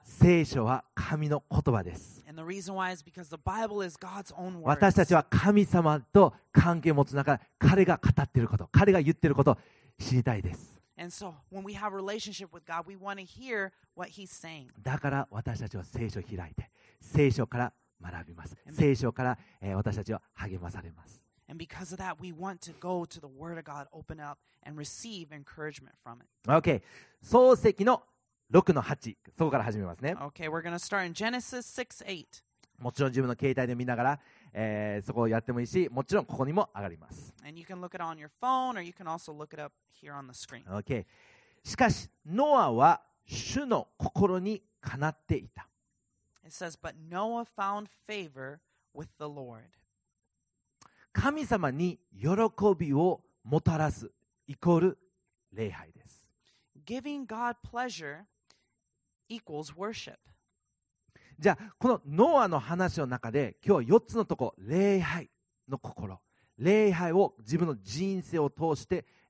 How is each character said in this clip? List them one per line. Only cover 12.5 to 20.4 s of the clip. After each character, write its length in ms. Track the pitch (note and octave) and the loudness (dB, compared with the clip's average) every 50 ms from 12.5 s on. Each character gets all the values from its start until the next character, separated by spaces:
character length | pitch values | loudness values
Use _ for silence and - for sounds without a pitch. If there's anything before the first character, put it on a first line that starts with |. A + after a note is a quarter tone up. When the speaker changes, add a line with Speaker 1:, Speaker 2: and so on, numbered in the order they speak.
Speaker 2:
with 120 | - E3+ D3+ | -18 -18 -14
God, 200 | - E3 E3+ D#3 | -10 -10 -10 -10
we 80 | F3 G3 | -10 -14
wanna 320 | F#3+ F#3+ G3+ G3 G3 F#3 | -14 -12 -12 -10 -12 -14
hear 460 | F3 - - B3+ C4 A#3 G#3 G3 F#3+ - _ _ _ _ | -18 -20 -16 -10 -6 -4 -4 -4 -6 -8 _ _ _ _
what 160 | F3 F3+ E3+ | -14 -14 -14
he's 140 | - G3+ G3 F#3 | -14 -16 -18 -16
saying. 400 | - - - E3 D#3+ D3 B2+ B2 _ - | -16 -16 -16 -16 -18 -18 -20 -20 _ -10
Speaker 1:
だ 160 | G2+ C3 C3+ - | -8 -6 -6 -4
か 100 | - C#3+ | -2 -2
ら 160 | C#3 C#3 - - | -2 -2 -4 -6
私 260 | G2 G#2+ - - A2+ - | -8 -8 -8 -6 -6 -8
た 100 | A#2+ G2+ | -8 -8
ち 80 | - | -10
は 60 | F#2+ | -10
聖 260 | E2+ - - B2 A#2 G#2 | -12 -10 -8 -6 -6 -6
書 120 | - G#2 | -6 -8
を 20 | |
開 300 | - - G#2+ F2+ E2+ D#2+ | -10 -10 -10 -12 -12 -10
い 20 | - | -10
て、 160 | - - - _ _ _ _ _ _ | -10 -12 -12 _ _ _ _ _ _
聖 320 | - - - D3+ D3 C3+ | -8 -2 2 4 4 4
書 160 | A2+ C3 A2+ - | 4 2 -2 -2
か 100 | - A#2+ | -2 -4
ら 140 | B2 B2+ - _ _ _ _ _ | -4 -4 -6 _ _ _ _ _
学 280 | - F2 - - - - | -16 -14 -14 -14 -14 -16
び 60 | F2 | -18
ま 120 | - - | -18 -18
す。 100 | - - - _ | -18 -18 -20 _
Speaker 2:
Amen. 100 | - D#3 | -4 0
Speaker 1:
聖 180 | - D#3 C#3+ C3+ | 2 4 4 4
書 180 | - B2+ A#2+ | 2 0 -2
か 120 | - - B2+ | -2 -2 -2
ら、 140 | B2 A#2+ - - _ _ - | -2 -4 -4 -8 _ _ -10
え 120 | F#2+ G2 | -8 -4
ー、 20 | F#2+ | -2
私 220 | G2 G#2 G#2+ G2+ | -2 -2 -2 -4
た 80 | G#2+ G2 | -4 -4
ち 80 | A2 | -6
は 100 | A2 F#2+ - _ _ | -8 -8 -10 _ _
励 280 | - | -12